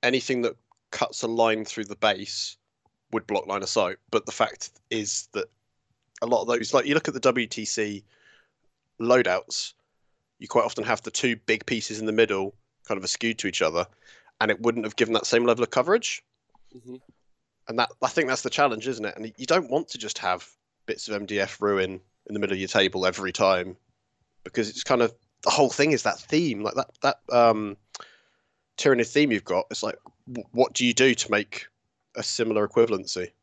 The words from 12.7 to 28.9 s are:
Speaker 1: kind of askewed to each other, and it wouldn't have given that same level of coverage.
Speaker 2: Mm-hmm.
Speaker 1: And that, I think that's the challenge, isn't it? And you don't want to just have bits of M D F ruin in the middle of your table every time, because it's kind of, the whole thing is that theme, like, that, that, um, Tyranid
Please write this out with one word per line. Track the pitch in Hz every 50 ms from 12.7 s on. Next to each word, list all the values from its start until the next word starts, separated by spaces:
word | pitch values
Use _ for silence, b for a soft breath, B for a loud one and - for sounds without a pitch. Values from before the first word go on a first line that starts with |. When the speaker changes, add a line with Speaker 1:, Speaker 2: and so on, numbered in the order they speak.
| _ _ _ -
Speaker 1:
kind | 110 98
of | 92
askewed | 90 - - - 117 113 -
to | - 98
each | 87 -
other, | 90 80 80 85 90 - b b b b b b b b b _
and | 113 107
it | 107 92
wouldn't | 113 117 113 117 110
have | 107 -
given | - 120 110 113
that | 107 -
same | - - 117 120
level | 120 117 117 120
of | -
coverage. | - 131 127 165 196 240 233 - - - _ _ _ _ _ _ _ _ - - _
Speaker 2:
Mm-hmm. | 127 117 123 123 131 _ _ _ _ _ _ _ _ _ _ _ _ _ -
Speaker 1:
And | 117 117
that, | 120 - - _
I | - 131
think | - - 160 131
that's | 131 127 -
the | 127
challenge, | - - 143 139 117 110 110 131
isn't | 131 113 107
it? | 104 - -
And | 110 113 110 -
you | 131
don't | 123 156 185 170 120
want | 123 151 160 -
to | - 127
just | 110 107 - -
have | - 95 90 87 - - _ _ _ _ _ _ _
bits | - 110 - - -
of | 107
M | 101 104
D | 95 104 101
F | 98 95 - -
ruin | 104 104 101 98 95 92 95 92 _ _ _ _ _ -
in | 104
the | 104
middle | 101 95 98
of | 95
your | 95 92
table | - 110 98 95 92 95 92
every | 92 90 - 98 95
time, | 90 - 107 95 95 90 90 92 90 _ _ _ _ _ _ _ _ _ _ _ _ _ _
because | - _ - 110 104
it's | - - -
kind | - 135 123
of, | 120 113 - _ _ _ _ _ -
the | -
whole | - - 151 123
thing | - - 143 151
is | 156 117 -
that | 110 - -
theme, | - - - 156 175 156 117 98 107
like, | 107 -
that, | 127 135 _ _ _
that, | - 139 - _ _ - 117
um, | 123 117 117 110 107 107 104 101 _ _ _ _ B B B B B B B B B B B B B B _ _ -
Tyranid | - 147